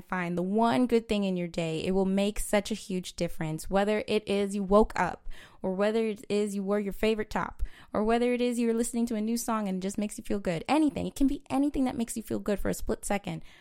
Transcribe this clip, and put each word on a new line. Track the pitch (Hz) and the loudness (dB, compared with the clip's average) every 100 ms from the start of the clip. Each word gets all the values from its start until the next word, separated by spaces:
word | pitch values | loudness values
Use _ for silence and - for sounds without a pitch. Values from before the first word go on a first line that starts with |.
| - | -4
find | 185 175 175 | -4 -2 -2
the | |
one | 185 214 233 254 247 | 0 4 4 4 4
good | 226 226 | 2 2
thing | 208 | 0
in | 196 185 | 0 0
your | 175 | -2
day, | 175 165 160 | -2 -2 -2
it | - | 0
will | 190 190 | 2 4
make | 190 202 208 | 2 2 0
such | - 208 - | 0 0 0
a | 208 | -4
huge | - 185 - - | -4 -6 -6 -4
difference. | 170 - 156 156 - | -4 -4 -4 -6 0
Whether | 196 202 214 - | 2 2 0 0
it | 214 - | -2 0
is | 202 202 | -2 0
you | 202 | -2
woke | 185 208 220 - | 4 6 6 2
up, | 180 - - - - - | -2 -4 -10 -10 -12 -8
or | 190 | -4
whether | 185 202 226 220 | 0 0 0 -2
it | 208 - | -4 -2
is | 208 208 | -2 -2
you | 196 | -4
wore | 196 208 | -2 -2
your | 202 | -2
favorite | 180 214 214 208 | 0 0 0 -2
top, | 196 - - - - - | -4 -4 -2 -4 -4 -6
or | - | -2
whether | 214 233 240 | 2 2 2
it | 247 | 2
is | 247 240 | 0 2
you're | 233 226 | 2 2
listening | 233 233 233 | 0 0 -2
to | 220 | -2
a | |
new | 214 233 | -2 -2
song | - 220 202 | -2 -2 -2
and | 185 | -2
it | |
just | 190 202 | -4 -2
makes | 208 - | -4 -6
you | |
feel | - 208 | -4 -2
good. | 196 160 - | -2 -2 2
Anything. | 302 302 - 175 | 2 4 0 -2
It | - | 2
can | 269 | 2
be | 285 - | 2 -2
anything | 262 285 294 254 | 0 2 2 0
that | - | 0
makes | 233 233 | -4 -6
you | |
feel | - 220 | -6 -4
good | 202 202 | -2 0
for | 202 | 0
a | 180 | -2
split | - 220 | -2 -2
second. | - 202 - 160 - - | -2 -2 -2 -8 -10 -20